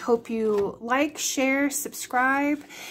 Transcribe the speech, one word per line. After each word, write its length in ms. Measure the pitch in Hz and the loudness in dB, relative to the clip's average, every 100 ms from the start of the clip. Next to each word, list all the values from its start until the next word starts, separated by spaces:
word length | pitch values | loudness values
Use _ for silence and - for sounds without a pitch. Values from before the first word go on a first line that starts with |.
hope 260 | - 233 233 | 0 0 2
you 480 | 226 220 208 196 - | -2 2 2 0 -4
like, 360 | 233 262 294 - | -2 0 0 -2
share, 520 | - - 262 277 285 | -4 0 2 2 2
subscribe. 920 | 277 311 - - 247 262 277 285 294 - - - | -2 -6 -10 -2 2 4 4 2 -2 -6 -16 -16